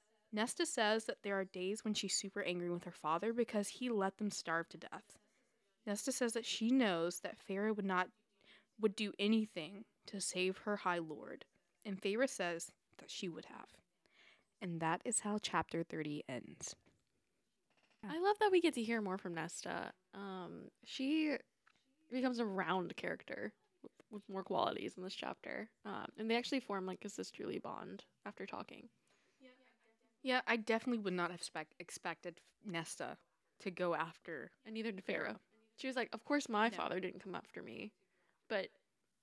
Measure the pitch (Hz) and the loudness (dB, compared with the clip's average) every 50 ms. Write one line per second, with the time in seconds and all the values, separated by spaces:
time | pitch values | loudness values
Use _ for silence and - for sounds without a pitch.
0 | _ _ _ _ _ - 214 208 220 254 - - 349 - - 247 220 208 220 226 | _ _ _ _ _ -6 0 0 0 0 2 0 0 0 2 4 4 6 6 4
1 | - - - _ - 202 202 196 190 190 - 185 185 190 214 220 - 220 208 - | 2 -2 -6 _ -2 -2 0 0 0 -2 -4 -2 0 0 -2 0 0 0 0 0
2 | - 190 - - - 196 - 202 - 175 180 175 175 175 175 175 - 175 - - | 0 0 0 0 -2 -2 -4 -2 -2 0 0 0 0 0 -2 -2 -4 -8 -12 -4
3 | - 156 160 170 208 226 226 240 226 - - 208 202 - - - 247 254 233 202 | 0 2 2 4 2 2 2 2 2 2 2 0 0 0 -4 -4 -2 0 2 4
4 | 190 196 - - 214 202 - - - 170 165 165 165 - - 165 - - - - | 2 2 2 0 -2 -2 -2 -2 -2 0 0 0 0 -2 -8 -14 -12 -10 -12 -12
5 | - - - - _ _ _ _ _ _ _ _ _ _ _ _ - 214 202 208 | -14 -14 -20 -20 _ _ _ _ _ _ _ _ _ _ _ _ -2 -2 -2 0
6 | - 269 254 - 254 226 226 233 226 - - - 226 226 262 269 240 202 175 165 | 0 -2 0 2 0 0 0 -2 -2 -2 -2 2 4 6 6 8 8 6 6 4
7 | 165 175 180 - - - 202 - - - 190 196 208 220 214 208 196 190 185 180 | 2 0 0 -2 -6 -8 -8 -8 -6 -4 -2 0 2 2 2 2 2 4 4 4
8 | 185 - _ _ _ _ _ _ _ - - - _ _ _ - 214 214 196 - | 4 2 _ _ _ _ _ _ _ -20 -20 -20 _ _ _ 2 2 2 4 4
9 | 214 202 - - 202 208 226 220 214 - - 180 151 165 202 202 226 _ _ _ | -2 -2 0 2 6 6 6 6 4 2 -4 -8 -8 -8 -10 -14 -16 _ _ _
10 | - - - 196 - - - 185 185 185 190 - - 214 208 202 - 185 175 175 | -16 -10 -6 -4 -4 -2 0 2 2 2 2 0 -2 -2 -2 0 2 2 2 2
11 | 165 156 151 110 - - 131 - - _ _ _ _ _ _ _ - 214 190 185 | 0 -4 -6 -8 -8 -10 -12 -12 -14 _ _ _ _ _ _ _ -8 -8 -6 -2
12 | - 196 202 226 269 262 - - 185 175 170 170 - - - _ _ _ _ - | 0 0 2 4 2 2 2 0 -2 -2 -2 -4 -6 -10 -14 _ _ _ _ -20
13 | - - - - 202 175 160 180 175 - - - - - - - _ _ _ _ | -14 -10 -8 -6 -6 -6 -6 -8 -12 -14 -14 -16 -16 -18 -20 -20 _ _ _ _
14 | _ _ _ _ - - - _ _ _ _ - - 180 170 160 160 160 170 190 | _ _ _ _ -20 -20 -20 _ _ _ _ -8 -6 -4 -2 2 2 2 2 2
15 | - 247 233 - - 208 208 208 - - - 170 - - - 170 170 - - 160 | 0 0 0 0 0 0 -2 0 -2 2 2 2 0 2 0 -2 -2 -2 -4 -4
16 | 156 151 147 147 - - 131 120 - - - - - - - _ _ - _ _ | -4 -4 -4 -6 -6 -6 -8 -8 -8 -10 -14 -10 -10 -10 -10 _ _ -20 _ _
17 | _ _ _ _ _ _ _ _ _ _ _ _ _ _ _ _ _ _ _ - | _ _ _ _ _ _ _ _ _ _ _ _ _ _ _ _ _ _ _ -12
18 | - 202 294 330 359 403 415 - 427 403 381 359 339 320 - 247 220 220 233 226 | -8 -4 0 4 6 6 6 6 6 8 8 8 6 6 4 4 0 2 2 2
19 | 208 190 185 202 - 180 170 165 156 175 - - - 180 165 175 - - - _ | 2 2 0 -2 -2 -2 -2 -2 -2 -4 -4 -6 -4 -4 -2 -2 -4 -6 -8 _
20 | _ _ - 196 202 196 185 185 175 165 170 170 - - _ _ - - - - | _ _ -12 -10 -8 -6 -6 -6 -8 -8 -10 -12 -12 -14 _ _ -16 -10 -6 -2
21 | 262 269 311 320 311 302 277 - - _ _ _ _ _ _ _ _ _ _ _ | 0 2 2 4 4 2 0 -2 -4 _ _ _ _ _ _ _ _ _ _ _
22 | _ - 233 254 247 262 247 233 240 208 190 190 175 160 180 190 175 - - - | _ -4 -2 2 2 2 2 2 0 0 2 0 2 2 2 2 2 0 -4 -4
23 | - 180 165 - - - - - - 214 - _ _ _ _ _ - - _ _ | -4 -4 -4 -4 -6 -10 -8 -6 -6 -8 -8 _ _ _ _ _ -20 -20 _ _
24 | - - 214 202 - - 190 190 180 - 190 - - - - - 101 - - - | -20 -14 -14 -14 -12 -8 -8 -6 -4 0 4 4 4 4 4 0 -4 -6 -6 -6
25 | 180 190 - - - - - - - - - - 214 226 _ _ - 208 190 196 | -8 -8 -8 -6 -6 -6 -6 -8 -8 -8 -8 -8 -8 -10 _ _ -12 -10 -8 -8
26 | - - - - 220 220 226 240 247 - 285 262 - - 202 190 185 185 185 - | -8 -10 -8 -4 0 2 2 2 2 2 0 0 0 0 -4 -2 -2 -4 -6 -6
27 | - 202 - - 190 - - - 208 - - - - - - - - - 185 208 | -8 -10 -6 -6 -8 -8 -8 -8 -6 -4 -4 -4 -4 -6 -8 -8 -8 -10 -12 -14
28 | - _ _ _ - 202 202 - 190 196 - 196 - - - - - 226 _ _ | -14 _ _ _ -14 -14 -10 -10 -10 -8 -8 -10 -10 -10 -12 -18 -18 -20 _ _
29 | _ _ _ _ _ _ _ _ 262 254 254 _ _ _ _ _ _ _ _ _ | _ _ _ _ _ _ _ _ -20 -20 -20 _ _ _ _ _ _ _ _ _
30 | _ _ _ _ - 262 254 247 - - 233 233 220 - 226 226 - 254 240 220 | _ _ _ _ 0 2 2 2 4 4 2 2 4 4 2 4 4 0 0 0
31 | 202 190 180 180 175 170 180 170 - - - 160 156 _ _ - 175 - - - | 0 0 2 2 0 0 -2 -6 -10 -8 -8 -8 -8 _ _ -16 -14 -12 -12 -6
32 | - 180 165 - - 175 165 - _ - _ _ - 214 170 165 160 - - - | -6 -6 -6 -4 -8 -12 -12 -12 _ -20 _ _ -8 -4 -4 -4 -4 -4 -6 -6
33 | 131 123 151 - _ _ _ _ _ _ _ - - 196 175 - 180 175 165 151 | -6 -8 -8 -10 _ _ _ _ _ _ _ -8 -8 -6 -2 0 0 2 2 2
34 | 165 165 160 - - 180 165 135 - - _ _ - 214 220 220 214 233 196 190 | 0 -2 -4 -14 -12 -10 -8 -8 -10 -12 _ _ -14 -8 -6 -4 -4 -4 -4 -6
35 | - - 190 - - - 220 - _ _ _ _ _ _ _ - - 262 247 254 | -4 -2 -2 -2 -2 -2 -4 -6 _ _ _ _ _ _ _ -8 -6 -4 -2 -2
36 | 226 - - 214 - - 294 294 - - 220 208 220 233 208 - - - 170 185 | -4 -4 -6 -10 -2 2 2 2 2 2 4 4 4 4 4 2 -2 0 0 -2
37 | 185 180 - - - 196 180 - - - - - - - - - - 214 _ _ | -2 -4 -6 -8 -10 -8 -8 -8 -8 -10 -12 -12 -12 -10 -10 -10 -10 -12 _ _
38 | _ _ _ _ _ _ _ _ _ - 220 196 - - _ _ _ _ _ _ | _ _ _ _ _ _ _ _ _ -2 -2 -2 -2 -2 _ _ _ _ _ _
39 | _ _ _ _ | _ _ _ _